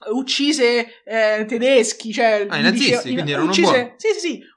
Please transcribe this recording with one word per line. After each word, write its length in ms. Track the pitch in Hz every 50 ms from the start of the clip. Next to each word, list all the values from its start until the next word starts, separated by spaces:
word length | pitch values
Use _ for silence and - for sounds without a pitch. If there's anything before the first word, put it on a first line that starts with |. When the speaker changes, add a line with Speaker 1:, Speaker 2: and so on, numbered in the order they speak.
| - 220
Speaker 1:
uccise, 920 | 220 262 262 - - 277 277 294 302 285 247 240 240 240 233 226 - - _
eh, 400 | 196 220 226 220 214 214 214 214
tedeschi, 680 | 220 247 233 240 262 269 240 220 - - - - 220
cioè, 340 | 208 240 233 220 214 208 202 202
Speaker 2:
Ah, 80 | 175
i 40 | 143
Speaker 1:
gli 40 | -
Speaker 2:
nazisti, 200 | 185 233 240 277
Speaker 1:
diceva, 180 | 247 247 -
Speaker 2:
quindi 280 | - 127 - 180 151 -
Speaker 1:
i, 40 | 143
Speaker 2:
erano 140 | 143 - 320
Speaker 1:
uccise, 220 | - 339 339 165
Speaker 2:
buoni. 240 | 269 247 240 - -
Speaker 1:
sì, 120 | - - 440
sì, 60 | 403 -
sì, 200 | 349 330 247 - - - _